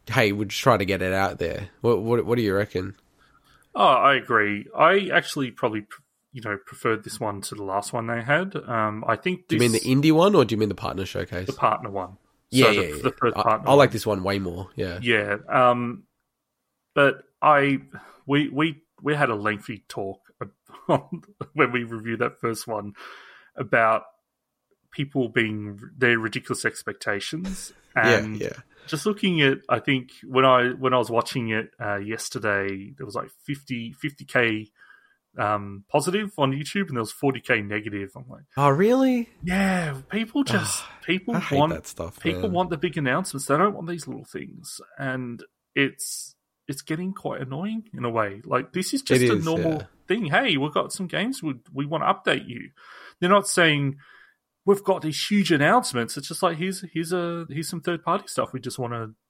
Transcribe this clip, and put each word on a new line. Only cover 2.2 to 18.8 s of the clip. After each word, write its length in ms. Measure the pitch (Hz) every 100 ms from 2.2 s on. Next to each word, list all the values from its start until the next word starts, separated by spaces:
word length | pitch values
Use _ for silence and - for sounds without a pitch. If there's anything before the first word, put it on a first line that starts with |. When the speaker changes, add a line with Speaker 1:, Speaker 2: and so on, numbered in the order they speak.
Speaker 1:
what 120 | 95 120
do 60 |
you 120 | 110
reckon? 420 | 95 104 90 95 - _ _ _ _ _ _ _
Speaker 2:
Oh, 100 | -
I 300 | 196 131 131
agree. 520 | 135 - 117 104 104 -
I 360 | 117 156 196 190
actually 380 | 170 - - 131
probably, 320 | - 123 107
pr-, 180 | 104 - _ _ _
you 80 | 131
know, 160 | 110 101
preferred 400 | - - 123 110
this 160 | 104 -
one 220 | 110 101
to 120 | 95 107
the 60 |
last 300 | 98 95 101
one 140 | 123 113
they 160 | 117
had. 340 | 113 147 190 156
Um, 480 | - 117 107 107 117
I 100 | 107
think 320 | 185 180 -
Speaker 1:
Do 80 | 107
you 40 |
mean 120 | 120
the 80 | 110
Speaker 2:
this 60 | -
Speaker 1:
indie 260 | 131 151
one, 220 | 156 185
or 120 | 202 117
do 80 |
you 40 | 104
mean 120 | 107
the 40 |
partner 300 | 95 - 92
showcase? 420 | 95 95 92 90 92
Speaker 2:
The 60 |
partner 380 | - 120 107 113
one. 260 | 98 90 95 _ _ -
Speaker 1:
Yeah, 160 | 123
Speaker 2:
So 80 | 120
the, 80 | 104
Speaker 1:
yeah, 80 | 87
Speaker 2:
the 140 | 76
Speaker 1:
yeah. 60 | 127 -
Speaker 2:
first 160 | 120 104
Speaker 1:
I, 60 |
Speaker 2:
partner 260 | 113 110 101
Speaker 1:
I 40 |
like 160 | 143 131
Speaker 2:
one. 20 |
Speaker 1:
this 140 | 107 110
one 160 | 98
way 160 | 92 101
more, 320 | 95 85 95 -
yeah. 220 | 95 87
Speaker 2:
Yeah. 340 | 120 110 104 101 -
Um, 580 | 135 127 120 120 120 - _ _ _ _ _ _ _ _
but 300 | - 139 135 - -
I, 380 | 151 147 139 135 135 - - - -
we, 200 | 143 147
we, 340 | 131 165 147